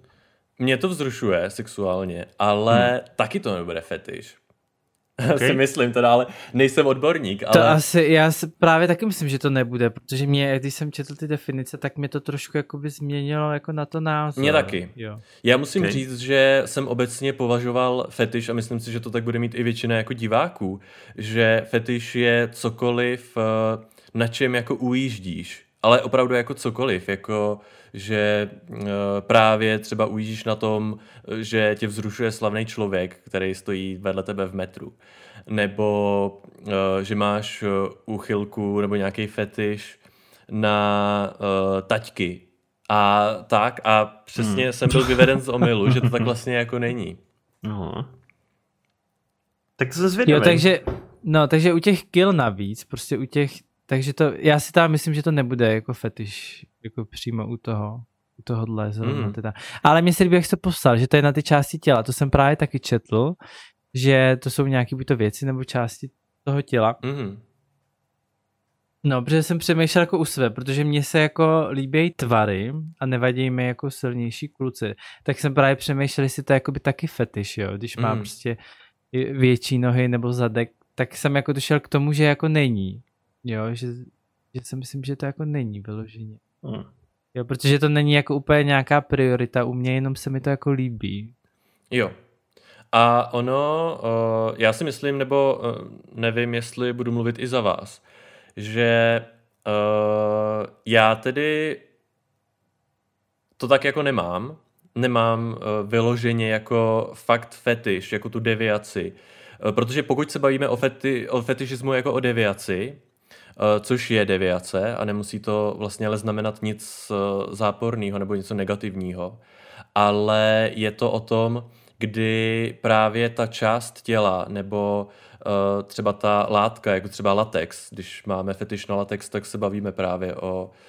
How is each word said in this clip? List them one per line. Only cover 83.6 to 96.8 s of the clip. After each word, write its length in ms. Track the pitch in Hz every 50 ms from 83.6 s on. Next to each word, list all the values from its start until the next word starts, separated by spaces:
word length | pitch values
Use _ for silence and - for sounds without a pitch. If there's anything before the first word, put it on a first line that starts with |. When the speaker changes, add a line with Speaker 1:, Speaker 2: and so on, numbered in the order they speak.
| 110 113 120
Speaker 3:
že, 120 | 117 123 123 120 123 127 - _ _ _ _ _ _ _ _ -
že 60 | 127 120
si 140 | - 131
myslím, 280 | 131 131 - - 139 127
že 120 | 139 139
to 100 | - 143
jako 180 | 139 139 - 156
není 360 | 151 147 143 123 110 104 101
vyloženě. 560 | 98 107 107 107 110 110 110 113 110 110 107 - _ _ _ _ -
Speaker 2:
Hmm. 200 | - 110 101 - - _ _ _ _ _ _ _ _ -
Speaker 3:
Jo, 100 | 127 120
protože 340 | 123 139 127 - 139 143 139
to 100 | 151 147
není 240 | 147 147 147 147 147
jako 240 | 143 135 - 139
úplně 280 | 139 - - 151 147 143
nějaká 360 | 143 143 135 127 - 147 147
priorita 640 | 147 - 143 135 131 127 123 120 123 120 - 127 120
u 80 | 123 123
mě, 200 | 123 123 127 127
jenom 220 | 131 135 135 135
se 140 | - - 143
mi 100 | 135 131
to 100 | 127 143
jako 200 | 139 135 - 147
líbí. 640 | 139 131 131 127 117 107 - 98 101 101 107 117 123 _ _ _ _ _ _ _ _ _ _ -
Speaker 1:
Jo. 200 | 123 123 107 90 - - _ _ _ _ _ _ _ _ _ _ - - - - -
A 400 | 113 117 117 120 120 120 120 -
ono, 640 | 120 120 127 131 139 147 147 156 160 165 165 156 - -
eh, 520 | 113 113 113 113 113 113 113 113 113 113 -
já 140 | 113 110 110
si 120 | - 170
myslím, 340 | 143 120 - 139 139 139 139
nebo, 420 | 135 127 139 139 139 135 131 - 120
eh, 200 | 120 113 - - - - - - - -
nevím, 400 | 113 113 117 113 120 120 120 120
jestli 380 | 117 117 - - 123